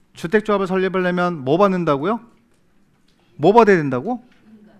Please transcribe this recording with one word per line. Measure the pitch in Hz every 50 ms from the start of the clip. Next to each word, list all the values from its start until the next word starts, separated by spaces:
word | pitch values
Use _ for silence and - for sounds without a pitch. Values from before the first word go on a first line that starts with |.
| _ _ _
주택조합을 | - - 170 - 214 208 - 208 196 196
설립하려면 | 175 185 190 185 190 180 190 185 180 180 180 180 180 175 156 131
뭐 | 127 147 170
받는다고요? | 202 202 190 180 170 160 147 139 143 185 226 233 - - _ _ _ _ _ _ _ _ _ _ _ _ _ _ _ _ _ _ _ _ _
뭐 | - 139 170 202
받아야 | 240 226 208 196
된다고? | 175 151 139 131 123 139 202 247 233 - _ _ _ _ _ - - - - _ -